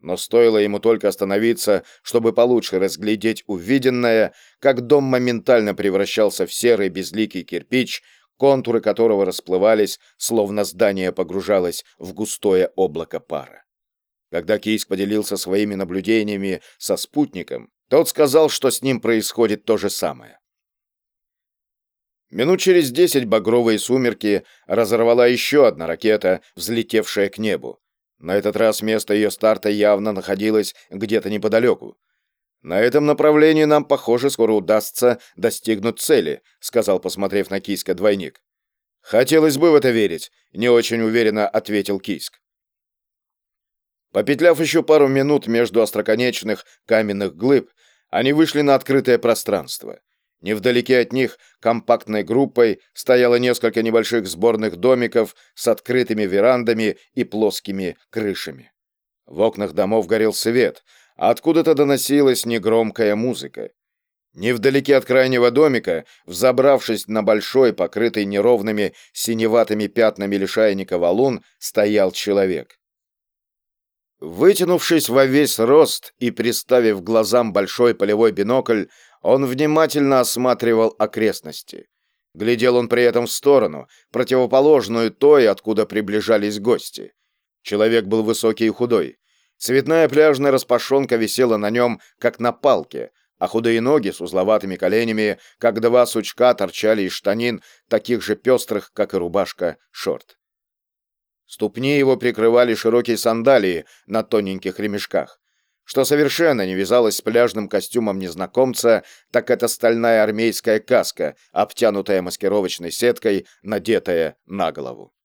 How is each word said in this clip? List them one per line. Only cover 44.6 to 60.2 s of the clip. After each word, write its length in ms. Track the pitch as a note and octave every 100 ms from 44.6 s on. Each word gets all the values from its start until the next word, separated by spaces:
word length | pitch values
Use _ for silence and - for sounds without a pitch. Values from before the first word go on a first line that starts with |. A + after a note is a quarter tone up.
ещё 220 | D#3+ E3
пару 260 | - D#3 C#3
минут 380 | C3+ C#3 D3 -
между 340 | A#2 A#2 G2+
остроконечных 840 | G#2+ G#2+ - A2 B2 - G2+ G#2 - _ _
каменных 500 | A2+ G#2+ G2+ G2 D#2
глыб, 340 | A#2 C#3 - _ _ _ _
они 220 | - B2+
вышли 300 | D3 D#3+ D3
на 120 | C#3+
открытое 440 | C3+ - C3+ C3 A#2+
пространство. 840 | A#2 A2 - G2+ C2+ - - - _ _ _ _
Невдалеке 600 | F2 G#2+ G2 B2 B2 B2+
от 120 | A#2+
них 260 | B2+ B2+ - _ _
компактной 600 | A2+ A#2 G2+ A#2 - G#2+
группой 580 | G2 A#2 C#3 - A#2 F#2+ _
стояло 400 | - - B2 B2 A#2+
несколько 460 | B2 A#2+ A#2 A2+
небольших 440 | A2+ A2+ G#2+ A#2 F#2
сборных 500 | E2 A2 A2 G#2+ E2+
домиков 580 | A2 B2+ A#2+ A#2+ G#2+ - _
с 140 | - -
открытыми 540 | G#2+ - B2+ A#2 G#2+
верандами 760 | G#2 G2 A2 B2+ A#2 A2 G#2+ - _
и 100 | -
плоскими 720 | A2+ G#2 A2 - - G2 F#2 D#2 _
крышами. 600 | - G#2 F#2 - C#2 _ _ _ _ _ _ _
В 140 | C#3+
окнах 320 | G#2+ G2 G2+
домов 340 | D#2 G2 A2 F2+
горел 260 | A2